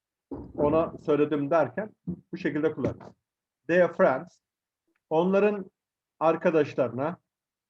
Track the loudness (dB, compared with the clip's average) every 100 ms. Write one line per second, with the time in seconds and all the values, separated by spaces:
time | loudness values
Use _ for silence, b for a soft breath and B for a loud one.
0 | _ _ -16 -14 -10 -2 0 2 0 -4
1 | -2 0 2 -2 0 0 0 -4 -10 _
2 | -12 -12 _ -8 -6 -2 -2 -2 -6 -6
3 | -16 _ _ _ _ _ 0 2 2 4
4 | 2 2 -6 _ _ _ _ _ _ _
5 | -4 0 2 4 2 0 -10 _ _ _
6 | _ -2 0 2 2 2 0 -2 -4 -2
7 | -6 -8 _ _ _ _ _